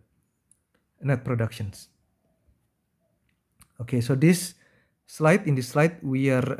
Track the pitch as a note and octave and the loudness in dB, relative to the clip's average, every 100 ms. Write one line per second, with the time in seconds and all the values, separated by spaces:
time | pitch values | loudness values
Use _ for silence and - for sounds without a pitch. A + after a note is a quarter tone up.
0 | _ _ _ _ _ _ _ _ _ _ | _ _ _ _ _ _ _ _ _ _
1 | C#3 B2+ B2+ A#2+ A2+ - G2+ - - _ | -2 -2 -2 -2 -4 -6 -12 -12 -20 _
2 | _ _ _ _ _ _ _ _ _ _ | _ _ _ _ _ _ _ _ _ _
3 | _ _ _ _ _ _ _ - A#2 B2+ | _ _ _ _ _ _ _ -14 -4 -2
4 | A#2+ C3 D#3 F3+ - - _ _ _ _ | 0 4 4 4 0 -14 _ _ _ _
5 | - - D#3 F3 D#3 C3 B2 D3 E3 E3+ | -20 0 2 2 2 -2 -2 0 0 -2
6 | C#3+ C3 C3+ B2+ B2 | -4 -2 2 2 0